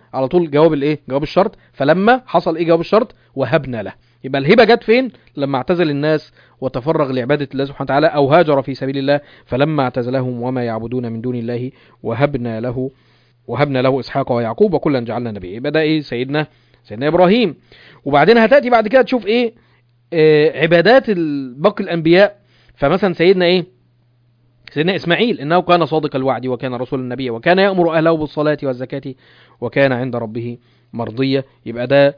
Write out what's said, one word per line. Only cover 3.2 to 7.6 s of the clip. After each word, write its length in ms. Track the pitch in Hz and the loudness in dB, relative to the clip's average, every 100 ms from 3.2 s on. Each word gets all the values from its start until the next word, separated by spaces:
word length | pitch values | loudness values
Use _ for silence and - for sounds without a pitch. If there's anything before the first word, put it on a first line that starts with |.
| _ | _
"وهبنا 480 | 131 117 127 135 117 | -6 -2 -2 -2 -8
له". 100 | 98 - _ _ | -10 -14 _ _
يبقى 160 | 135 135 | -6 -2
الهبة 240 | 139 233 | 4 4
جت 180 | 214 233 | 6 4
فين؟ 280 | - 240 262 - _ - | 2 0 0 -10 _ -6
لما 200 | 139 139 | -4 -4
اعتزل 340 | 127 175 160 | -2 0 0
الناس 420 | 143 151 156 - _ _ - | 0 0 -2 -4 _ _ -10
وتفرغ 520 | 131 127 131 156 139 | -8 -6 -4 -2 -2
لعبادة 360 | 127 120 147 139 | -2 -2 -2 -4
الله 120 | 131 | -6